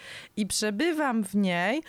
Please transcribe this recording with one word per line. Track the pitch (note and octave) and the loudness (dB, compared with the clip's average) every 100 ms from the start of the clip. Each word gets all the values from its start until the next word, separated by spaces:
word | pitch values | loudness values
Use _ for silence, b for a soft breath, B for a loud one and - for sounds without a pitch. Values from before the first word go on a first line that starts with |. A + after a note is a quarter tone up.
| B B B - | B B B -6
i | G3+ | -4
przebywam | - G#3+ G3+ E4 D#4 C#4+ A3+ | -2 -2 0 0 2 2 0
w | G#3 | 0
niej | G#3 F#3+ F3 F#3 C#4+ | 2 2 2 2 0